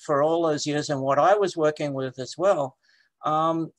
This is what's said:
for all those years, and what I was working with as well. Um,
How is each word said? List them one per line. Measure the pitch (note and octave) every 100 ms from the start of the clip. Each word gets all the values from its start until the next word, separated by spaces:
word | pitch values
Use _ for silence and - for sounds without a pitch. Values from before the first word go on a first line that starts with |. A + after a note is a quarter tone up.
for | - C#3+
all | D#3 E3+
those | E3 D3 D3
years, | D3 D3
and | C#3
what | C3+ C#3
I | E3 G#3
was | G3 E3+
working | D3+ D3+ D3
with | C3+ C3 C3
as | B2 -
well. | F#3+ E3+ C3+ _ _ _ _ _
Um, | D3+ D#3 E3 E3 D#3+